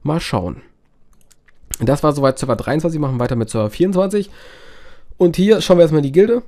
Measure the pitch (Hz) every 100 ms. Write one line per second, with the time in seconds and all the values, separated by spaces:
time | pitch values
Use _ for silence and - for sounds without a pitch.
0 | 143 165 - 117 90 - - _ _ _
1 | - _ _ _ _ - - - 117 143
2 | 151 131 135 131 135 113 - 147 165 160
3 | 139 127 120 123 110 113 107 - 185 185
4 | 190 202 196 - - - - - - -
5 | - - 175 165 196 208 - 180 165 156
6 | 139 151 220 240